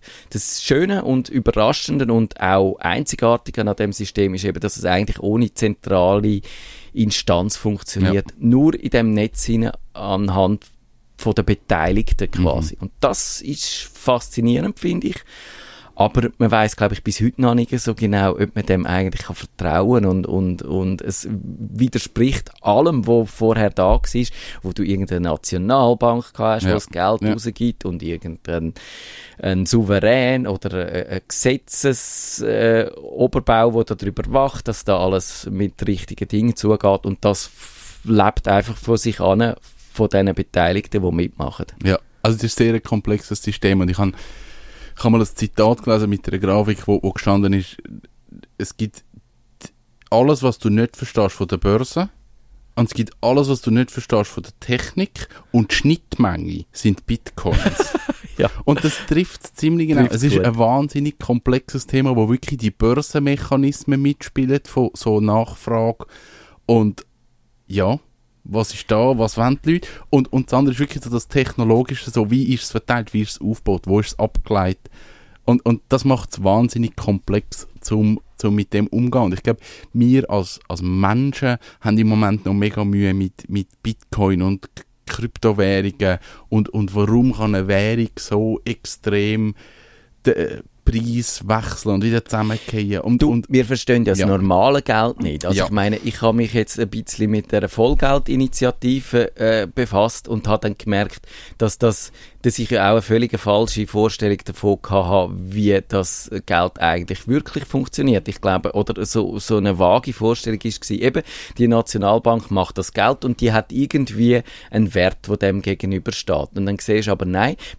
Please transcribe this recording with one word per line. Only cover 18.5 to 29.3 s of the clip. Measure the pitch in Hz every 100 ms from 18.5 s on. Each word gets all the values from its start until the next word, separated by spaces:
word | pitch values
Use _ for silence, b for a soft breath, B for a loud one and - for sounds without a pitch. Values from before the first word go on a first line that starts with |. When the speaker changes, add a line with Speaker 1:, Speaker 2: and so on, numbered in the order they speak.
| 107
Speaker 1:
man | 95
dem | 92 85
eigentlich | 90 95 -
kann | - 85
vertrauen | - - 87 80 101 123 98
und, | 92 -
und, | 95 92 87
und | 65 92 92 95
es | - 95 85
widerspricht | 101 - - 104 101 123 117 - - 127 - - -
allem, | 107 107 165 139 110
wo | 117 107
vorher | - 113 110 104
da | - 92
war, | 107 - 120 123 B B B
wo | 92
du | 90
irgendeine | 95 98 98 90
Nationalbank | 87 78 - 90 95 135 120 117 117 117 -
gehabt | -
hast, | 110 110
Speaker 2:
Ja. | 98
Speaker 1:
wo | 104
das | -
Geld | 85 92 110
Speaker 2:
Ja. | 107
Speaker 1:
rausgibt | 107 117 - 120 - 98
und | 87
irgendein | 82 82 85 82 - 85 82 - B B B B B